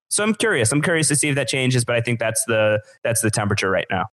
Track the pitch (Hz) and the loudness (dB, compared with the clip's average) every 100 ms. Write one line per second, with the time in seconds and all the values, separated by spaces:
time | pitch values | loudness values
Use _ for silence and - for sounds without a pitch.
0 | - - 214 208 226 160 110 143 175 165 | -6 -2 0 0 0 2 0 0 0 0
1 | 156 147 151 139 135 135 127 127 120 120 | 2 0 0 0 -2 -2 0 0 0 0
2 | 117 117 113 110 - 110 107 107 - - | 0 -2 -2 -2 0 2 2 2 -4 -6
3 | 120 113 107 113 101 101 95 92 - 95 | -4 0 0 0 0 0 0 0 -2 -4
4 | 95 | -6